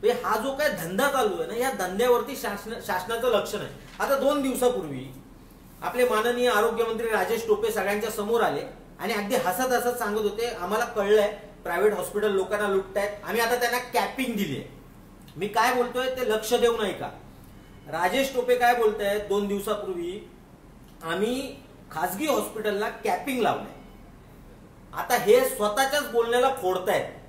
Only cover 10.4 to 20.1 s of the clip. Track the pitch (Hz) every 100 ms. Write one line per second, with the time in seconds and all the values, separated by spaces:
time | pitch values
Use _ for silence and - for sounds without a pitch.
10.4 | 240 190 180 214 233 214 202 214 208 214
11.4 | - - - 175 208 190 - 208 214 196
12.4 | 185 208 208 190 190 208 202 - 156 214
13.4 | 233 247 240 247 254 240 196 - 254 208
14.4 | 180 123 - - - - - - - -
15.4 | 202 220 233 247 240 254 254 254 233 220
16.4 | - 240 233 226 208 175 120 - - -
17.4 | - - - - - 156 180 254 269 254
18.4 | 247 247 240 240 220 208 202 208 208 196
19.4 | 202 202 196 202 185 180 175